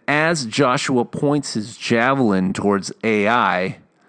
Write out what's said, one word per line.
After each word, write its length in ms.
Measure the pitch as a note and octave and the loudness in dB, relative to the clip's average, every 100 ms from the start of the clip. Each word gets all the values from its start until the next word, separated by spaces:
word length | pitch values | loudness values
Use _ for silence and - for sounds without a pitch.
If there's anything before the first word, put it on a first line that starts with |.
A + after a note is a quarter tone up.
| - | -2
as 400 | C#3+ D#3+ E3+ A#2 | 0 0 -2 -4
Joshua 580 | A#2 C3+ C3 - B2+ A2 | 0 2 2 0 0 0
points 480 | - C#3+ D3 - | -2 -2 0 -2
his 240 | A#2 A2 - | -6 -8 -10
javelin 760 | - A#2 A#2+ C#3 A#2 F#2+ F#2 | -2 2 2 2 2 2 0
towards 400 | - G2+ G2 F2 - | 0 0 0 -2 -6
A 240 | A2+ G#2+ G2+ | -2 0 2
I, 500 | A#2+ G2+ F2+ F#2+ - - _ | 2 2 0 -2 -8 -18 _